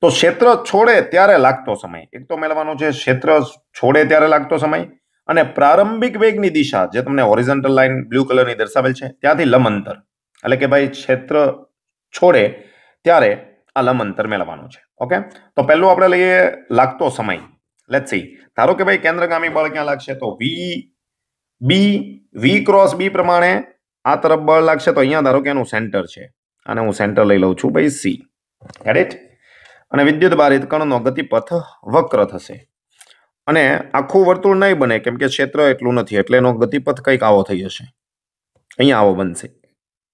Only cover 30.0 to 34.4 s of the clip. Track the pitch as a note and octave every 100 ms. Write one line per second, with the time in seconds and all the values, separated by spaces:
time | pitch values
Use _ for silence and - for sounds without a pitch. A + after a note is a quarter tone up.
30 | C#3+ D3+ D#3+ E3 C#3+ C#3 C3+ D#3 D3+ B2
31 | A#2+ C#3 C#3+ A2+ - E3+ D3+ _ G#2 C3+
32 | B2 A2+ G2+ F2+ - G#2 _ _ _ _
33 | - _ _ _ - D#3 C3+ D3 - C#3
34 | C#3 G3 F3+ F3+